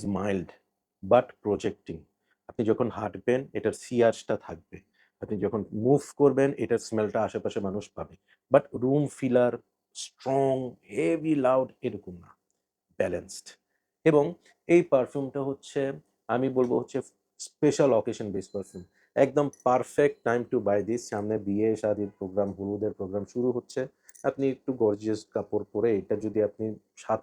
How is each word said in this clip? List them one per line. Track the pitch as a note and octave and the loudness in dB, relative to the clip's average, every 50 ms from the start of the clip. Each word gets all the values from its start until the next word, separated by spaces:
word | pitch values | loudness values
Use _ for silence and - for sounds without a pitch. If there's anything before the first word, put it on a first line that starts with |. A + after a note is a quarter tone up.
| A2 G2+ G2 F#2 | -2 -4 -2 -2
mild | G2 G#2 G2 F#2+ E2+ - - _ _ _ _ _ _ _ _ _ - F#2+ A2+ | -2 -2 -2 -2 -4 -6 -14 _ _ _ _ _ _ _ _ _ 0 4 4
but | B2 B2 - - _ - | 4 4 2 -4 _ -4
projecting। | G#2 G2+ - - G#2 - - _ - E2+ D#2+ D2+ _ _ _ _ _ _ _ _ - | -2 -2 0 -2 -4 -6 -6 _ -14 -14 -14 -14 _ _ _ _ _ _ _ _ -10
আপনি | - - A#2 G#2+ | -6 -2 2 2
যখন | G#2+ - B2 A2+ G2+ | 2 2 0 -2 -4
হাঁটবেন, | G2+ G#2+ G2+ - F#2+ - - A#2+ C3 C#3 - - - | -6 -6 -8 -8 -6 0 0 0 0 0 -4 -6 -4
এটার | G#2 A2 - - - | -2 -2 -4 -4 -8
সিয়ার্সটা | - B2+ A#2+ A#2 A2+ A2 - - - - G2+ - | -2 2 4 4 4 4 2 -2 -4 -4 -4 -4
থাকবে, | - G2+ - - _ - F2+ - _ _ _ _ _ _ - - | -8 -14 -14 -16 _ -20 -20 -20 _ _ _ _ _ _ -14 -10
আপনি | - G#2+ G2 F#2+ | -8 -4 -2 -2
যখন | G2 - G#2+ G2 - - G#2+ A2 | -2 -2 -2 -4 -6 -6 -2 2
মুভ | B2+ C#3+ C#3+ - - - - | 4 4 4 2 -2 0 4
করবেন, | C#3+ C#3 B2+ C3 C3+ C#3 C#3+ - A#2+ | 4 4 4 4 2 2 0 -2 -2
এটার | G#2 A#2 G#2+ - - | -2 -2 -2 -2 -2
স্মেলটা | A2+ G#2+ G#2+ G2+ G2 A2+ G#2+ F#2+ | -2 0 0 0 0 0 -2 -2
আশেপাশে | - A2 - G#2+ - A#2 G2+ G2 | -2 -4 -6 -4 -4 -4 -4 -4
মানুষ | F#2 G#2 G2 - _ | -6 -6 -8 -10 _
পাবে, | - - - - - _ _ _ _ _ - B2 | -14 -14 -14 -14 -20 _ _ _ _ _ 4 4
but | C#3+ - - - B2 A#2+ | 4 4 2 -6 -4 -2
রুম | C3 C#3 D3 D3 C3+ - - | 0 0 0 0 -2 -4 -4
ফিলার, | C3+ C3 B2 B2 B2 B2 A#2 A#2+ _ _ _ _ _ _ - - - | -2 0 2 2 2 2 0 -4 _ _ _ _ _ _ -16 -16 -16
স্ট্রং, | - _ _ - C3+ C3+ C3+ C3+ C3+ C3 C3 C3 B2 B2 - _ - G#2 | -16 _ _ -6 -2 0 0 2 0 0 -2 -4 -8 -12 -14 _ -10 -6
হেভি, | - D#3 E3 E3 D#3 D3+ D#3+ D#3 C#3+ C3 | -2 0 0 0 0 0 0 0 2 2
লাউড | B2 C3 C3 B2+ A#2 - _ - | 2 2 2 0 -2 -4 _ -6
এরকম | B2 G#2+ G2 - F#2 F2+ F2 F2 | -6 -6 -6 -10 -14 -16 -16 -18
না, | - - _ _ _ _ _ _ _ _ _ _ _ _ - | -20 -20 _ _ _ _ _ _ _ _ _ _ _ _ -4
ব্যালেন্সড। | F#2+ F#2+ F2+ F2 F2 F#2 - - - - - _ _ _ _ _ _ _ _ _ - D#3+ | -2 -2 -2 -6 -8 -10 -16 -18 -18 -20 -20 _ _ _ _ _ _ _ _ _ 2 4
এবং | D3+ D3 C#3+ E3+ F3 - _ _ _ _ _ - E3+ | 4 4 4 2 -2 -10 _ _ _ _ _ 4 4
এই | F3 F3 - - | 4 6 6 2
পারফিউমটা | C3 B2 - - C#3+ C#3 C3 B2 C#3 C3+ C#3 | 2 2 2 -2 -6 -6 -6 -6 -6 -4 -6
হচ্ছে, | C3+ - - - - C#3+ C3+ C3+ C#3 D3+ - _ _ _ _ - A2+ | -6 -8 -10 -8 -6 -4 -4 -4 -6 -8 -14 _ _ _ _ -2 0
আমি | B2 C3 C3+ C3 B2+ | 0 0 2 2 2
বলবো | B2+ A#2+ B2 A#2+ | 2 4 2 0
হচ্ছে | B2 - - C3 - - _ _ _ _ _ - - | 0 -2 -4 -6 -6 -6 _ _ _ _ _ -18 -18
স্পেশাল | - _ - - D3 C#3+ - D3+ C3+ A#2+ A2 | -16 _ 0 2 2 4 6 4 6 6 4
অকেশন | - A#2+ G#2+ - A2+ G#2 F#2 | 2 0 -4 -6 -6 -6 -6
বেস | G2 F#2 - - | -6 -8 -8 -8
পারফিউম, | G2+ F#2+ - - F#2 F2+ - _ _ _ _ - A#2+ C3+ | -10 -10 -10 -14 -18 -18 -18 _ _ _ _ 2 2 2
একদম | C3 B2+ D3 C#3+ C3+ - _ - | 4 4 2 0 0 -2 _ 0
perfect | B2+ B2 B2+ A#2+ - - - D3 C#3+ C#3+ _ - | 2 2 2 2 0 2 2 2 2 2 _ -2
time | A#2 A2+ A#2+ A#2+ - - | 0 0 0 0 0 -2
to | A#2+ G#2 G2 | 0 2 2
buy | G2+ G#2 F#2+ G2 | 2 2 2 0
this। | A2+ A#2+ - - A#2 | -4 -4 -4 -6 -6
সামনে | G#2 G#2 G#2+ A2 G#2+ G2 | -4 -2 -2 -2 -2 -2
বিয়ে | G2+ G2+ G#2 A2 A2 A2 | -2 0 2 2 2 2
শাদির | G#2+ - G#2+ G#2 G2+ G#2 G2 - - | 0 0 -2 0 0 -2 -6 -6 -8
প্রোগ্রাম, | G2 F#2 F#2 G2+ G2+ G2+ F2+ F2 | -8 -6 -2 -2 -2 -2 -2 -6
হলুদের | G2 G2 G#2 G2+ G#2 G#2+ F#2 - | -6 -4 -4 -2 -2 -4 -4 -4
প্রোগ্রাম | G2+ F#2 F#2+ G#2 G2 - - | -6 -6 -4 -6 -6 -6 -4
শুরু | B2 A#2+ B2+ A#2+ | -2 -2 0 0
হচ্ছে, | B2 - - - C#3+ C3 C#3 _ _ _ _ - - - C#3 | -2 -4 -8 -6 -8 -8 -8 _ _ _ _ -14 -6 -4 -4
আপনি | - - C#3 C3+ B2+ | -2 0 0 -2 -2
একটু | - _ - B2+ A#2+ A2+ | -4 _ -6 -2 2 2
গর্জিয়াস | G#2+ G#2 G#2 G#2+ A2 G#2+ G#2 - _ - | 2 2 2 -2 -4 -4 -4 -4 _ -6
কাপড় | A2 G2+ - - G#2 G2 - - | -6 -4 -2 -4 -4 -4 -4 -4
পরে | G#2+ G#2+ A#2 A2 G2 | 0 0 2 2 0
এটা | F#2 - A2 G#2+ G#2+ | 0 -2 -4 -4 -4
যদি | A2 G2+ A2 G#2+ G2+ | -2 0 0 0 0
আপনি | - - A2 A2 G#2 - _ _ _ - - | 0 -4 -6 -6 -6 -8 _ _ _ -12 -6
সাত | - A2+ - | -4 -4 -2